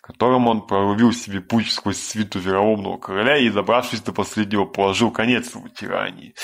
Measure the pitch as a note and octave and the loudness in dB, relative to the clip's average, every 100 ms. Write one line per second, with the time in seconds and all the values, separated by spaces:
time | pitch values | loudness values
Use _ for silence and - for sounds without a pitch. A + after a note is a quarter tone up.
0 | - - A#2+ B2+ A#2+ A2 - G2 G2+ G2+ | -20 0 2 4 4 0 0 0 2 4
1 | A#2 - - G2 F2+ A2+ G#2+ - - F#2+ | 4 4 -4 -8 -2 0 0 -2 -4 -4
2 | - A2 G2+ G2 F#2 F#2+ G#2 G#2+ F#2+ F#2 | -6 -6 -6 -4 0 2 2 0 -2 -8
3 | - G2 A#2 D3 A#2+ G2+ G2 A#2+ B2 A#2 | -6 -2 2 4 2 2 2 2 0 -6
4 | G#2+ G2 G2 - G2+ G#2 F#2+ - G2 F#2+ | -6 -6 -4 -2 -2 0 -2 0 0 2
5 | A#2 - A#2 A#2+ - - - - G2+ F#2+ | 0 2 0 0 -2 -12 -18 -14 -8 -6
6 | G2 - - - | -6 -10 -18 -12